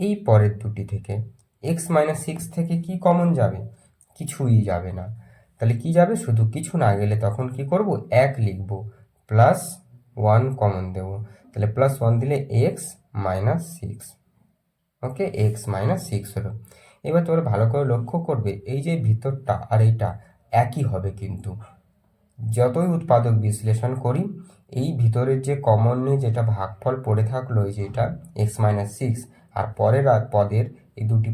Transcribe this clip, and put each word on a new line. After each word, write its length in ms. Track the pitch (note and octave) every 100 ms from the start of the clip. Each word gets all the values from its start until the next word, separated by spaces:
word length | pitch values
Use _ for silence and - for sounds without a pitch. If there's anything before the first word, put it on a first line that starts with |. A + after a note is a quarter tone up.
| G3+
এই 80 | G#3 -
পরের 260 | G#2+ G#2 -
দুটি 220 | G#2 G#2 G2
থেকে 220 | G2 - G#2 A2 - _ _
এক্স 220 | C#3+ E3+ -
মাইনাস 260 | D#3 D3+ D#3 -
সিক্স 180 | - - -
থেকে 180 | E3 E3+ E3+
কি 80 | F#3 F3+
কমন 220 | F3 F3 C#3+
যাবে? 200 | G2+ F#2 - - _ _ _ -
কিছুই 400 | D3 - B2+ G#2+ G2
যাবে 220 | F2 F2+ F2+
না। 60 | F#2 A2+ - - _ -
তাহলে 140 | A#2 A#2
কি 80 | E3 E3
যাবে? 160 | F3+ A3+ -
শুধু 180 | A2+ G#2+
কিছু 200 | D3+ - E3+
না 60 | A2+ G2+
গেলে 160 | G#2 G#2+ G#2+
তখন 200 | G#2+ B2+ C3+
কি 80 | C#3
করব? 180 | F3+ G#3 C3 - B2
এক 80 | C#3 B2+ G#2
লিখব, 260 | F#2 F#2+ G2 A2 - _ _ -
প্লাস 300 | G#2+ B2 - - - _ - _ -
ওয়ান 220 | G#2+ A2 C3 C3
কমন 260 | G#2 F#2 F#2 F#2
দেব। 140 | F#2+ G2+ G#2+ - _
তাহলে 180 | G#2+ G#2+ B2
প্লাস 180 | C3+ C#3
ওয়ান 140 | A#2 A#2
দিলে 160 | C3 C#3 - A2 D3+
এক্স 200 | - - - _ G#2 F#2+
মাইনাস 360 | F#2+ A2 E3 - -
সিক্স, 280 | - - - _ _ _ _ _ _ _ _ _
ওকে, 220 | B2+ - G3 - G#2+
এক্স 160 | - -
মাইনাস 280 | F#2+ A2+ F#3 -
সিক্স 200 | G#2 - -
হলো। 160 | G#2 - - - _ _ D3
এবার 160 | E3 E3
তোমরা 180 | E3 B2+
ভালো 140 | G2+ A2+
করে 140 | C#3+ C3+
লক্ষ্য 240 | A#2 A#2 E3+ E3+
করবে 240 | B2+ G2+ G2 A2+
এই 60 | C#3 E3+
যে 80 | E3 A2
ভিতরটা 480 | A2 C#3 C#3 - F#2 -
আর 80 | A2 A2
এইটা 220 | A2+ G2 - - _ -
একই 300 | A2+ A#2+ D#3 A2+
হবে 180 | F#2+ F#2+ -
কিন্তু। 300 | F#2+ F#2 G2 F#2 - _ _ _ _ _ _ -
যতই 500 | A2+ A#2 B2 E3 F3+ E3
উৎপাদক 400 | - A#2+ A#2 A2 G#2+
বিশ্লেষণ 460 | G#2 A2 A2 B2+ C3 B2
করি, 180 | C#3 G3+ - - _ - B2
এই 80 | B2 B2
ভিতরের 380 | A2+ A#2+ B2+ C3 C3+
যে 60 | C#3 -
কমন 300 | G#2+ A#2 B2 C3
নিয়ে 140 | C#3 A#2+
যেটা 160 | A2+ A2
ভাগফল 420 | G#2 F#2+ - B2+ C3 A2+
পড়ে 180 | G#2+ A2
থাকলো, 260 | C3 C3 A2 G2
এই 40 | G#2
যেটা 240 | G2 - - - - -
এক্স 120 | G2+ -
মাইনাস 260 | G#2+ G#2 G2+ -
সিক্স, 220 | B2+ A2+ - - _ -
আর 80 | G2 -
পরের 260 | G#2 C3 C#3 A2
আর 60 | A2+
পদের, 320 | G#2+ G2+ A2 A2+ - _ -
এই 60 | A2
দুটি 200 | A2 A2